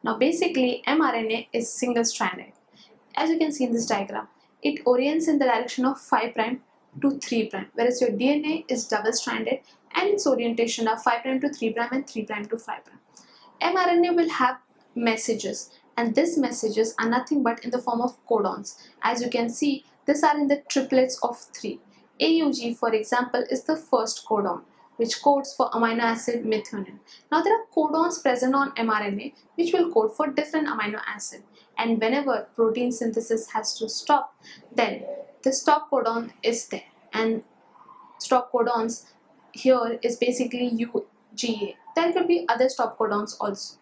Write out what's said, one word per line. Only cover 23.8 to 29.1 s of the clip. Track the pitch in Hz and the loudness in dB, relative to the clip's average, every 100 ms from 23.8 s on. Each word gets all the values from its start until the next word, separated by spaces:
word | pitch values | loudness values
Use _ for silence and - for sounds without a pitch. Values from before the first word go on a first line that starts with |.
| - 240 220 - - | 2 0 0 -6 -2
codon, | 214 196 175 - _ _ - | 0 0 -4 -10 _ _ -4
which | 233 - | -4 2
codes | 285 277 269 - | 4 4 0 -2
for | 254 | -2
amino | 226 226 226 | 2 0 2
acid | 233 226 - 233 | 0 -2 -2 -2
methionine. | 220 214 - 208 190 - _ - _ | -2 -2 -4 -10 -10 -14 _ -20 _
Now, | 311 | 0
there | 359 | 4
are | 453 - | 2 2
codons | - 311 311 339 339 | 0 2 2 0 0
present | 277 247 254 277 | 0 2 2 4
on | 269 - | 2 0
M | 226 | 0
R | 214 | 0
N | 208 | -2